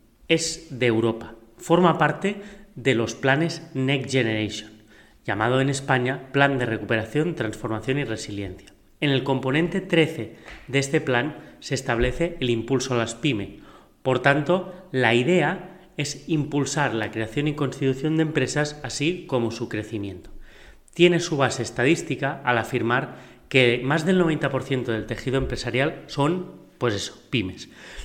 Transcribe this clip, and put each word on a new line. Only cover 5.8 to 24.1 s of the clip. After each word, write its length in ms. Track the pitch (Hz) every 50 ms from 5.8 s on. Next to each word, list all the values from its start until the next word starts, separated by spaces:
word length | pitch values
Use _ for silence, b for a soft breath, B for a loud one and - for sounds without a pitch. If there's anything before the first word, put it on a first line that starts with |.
| - - 131 127 123 127 135 - - -
Plan 260 | - 139 143 139 139 127
de 80 | 123
Recuperación, 720 | 113 110 107 107 98 117 110 104 - - 147 160 175 170
Transformación 640 | - 110 107 107 - - 110 110 107 - 131 131 147
y 40 | 139
Resiliencia. 680 | 113 110 104 - - 101 101 98 95 92 - - - - _ _ _ _ -
En 100 | 151 143
el 120 | 139 127
componente 580 | 135 143 135 127 120 131 135 156 175 175 - 190
trece 540 | 190 - - 165 156 - - - 110 - - B B B B B B
de 140 | B 120 139
este 200 | 135 135 160 156
plan 360 | - 135 127 120 123 151 - B B B B B
se 160 | B - 143
establece 600 | 131 - 135 120 113 123 127 123 - 170 170 170 -
el 100 | 131 120
impulso 440 | 117 113 113 - 135 127 127 - 127
a 40 | 117
las 160 | 113 110 -
pyme. 460 | - - 147 135 - 98 98 - B B B B B B B B B
Por 160 | - 131 127 123
tanto, 560 | - 139 139 151 147 - 175 190 185 B B B B B
la 240 | B 131 123 113 117
idea 640 | 120 127 147 185 175 147 151 185 - - - - - - - _
es 320 | - 143 - - - - -
impulsar 640 | 165 151 139 147 139 147 135 135 - 151 143 123
la 200 | 107 113 107 101
creación 340 | - 110 110 107 - 147 147
y 80 | 151 147
constitución 640 | 147 147 131 - - 139 135 131 135 - 156 160
de 60 | 156
empresas, 580 | 160 156 135 147 131 123 - 147 151 147 - -
así 440 | - 123 - - 143 160 180 180 - -
como 240 | 139 123 117 110
su 160 | 113 - 120 101
crecimiento. 640 | 110 107 104 - 117 104 101 98 92 87 - - - - b b b b b b b b b b
Tiene 280 | b - 170 175 175 165
su 160 | 170 - 156
base 260 | 139 135 120 - -
estadística 800 | 117 - - - 120 143 170 170 - - 131 - 135 135 151 - -
al 140 | 123 123 113
afirmar 560 | 110 - 139 120 110 117 120 131 139 - B B B B B B B -
que 320 | - 135 127 120 120 123
más 220 | 123 131 151 165 147
del 140 | 185